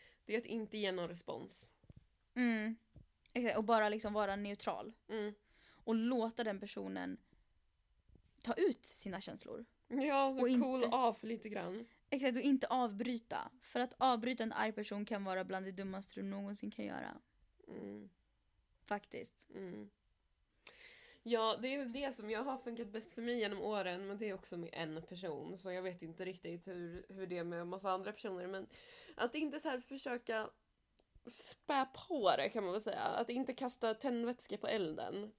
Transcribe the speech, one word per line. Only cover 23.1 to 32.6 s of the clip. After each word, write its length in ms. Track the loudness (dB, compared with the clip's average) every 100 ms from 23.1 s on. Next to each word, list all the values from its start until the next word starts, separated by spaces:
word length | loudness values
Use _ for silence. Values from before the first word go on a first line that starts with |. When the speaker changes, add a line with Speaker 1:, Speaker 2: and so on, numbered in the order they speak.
Speaker 1:
för 100 | -4
mig 160 | -2 0
genom 220 | 0 0
åren, 440 | 0 0 0 -2 -4
men 120 | -4
det 100 | -4
är 60 |
också 220 | -4 -6 -8
med 140 | -6
en 300 | -4 -4 -6
person, 560 | -8 -8 -6 -4 -6 -8
så 140 | -6
jag 100 | -4
vet 200 | -4 -6
inte 220 | -10 -6
riktigt 420 | -6 -6 -8 -8 -8
hur, 400 | -8 -8 -8 -12
hur 180 | -8 -4
det 120 | -2
är 60 |
med 160 | -2 -4
en 80 | -4
massa 220 | -2 0
andra 220 | 0 -2
personer, 340 | -6 -6 -4 -4
men 200 | -6 -8 -14 -20 -20 -14 -2
att 180 | 0
inte 260 | 0 -2 -2
så 80 | -2
här 120 | -2
försöka 720 | -4 -8 -4 -4 0 -2 -2 -8 _ _ _ _ _ -18 -16
spä 600 | -14 -14 -8 0 2 2 -4 -2
på 260 | 4 8 8
det, 120 | 4
kan 160 | 2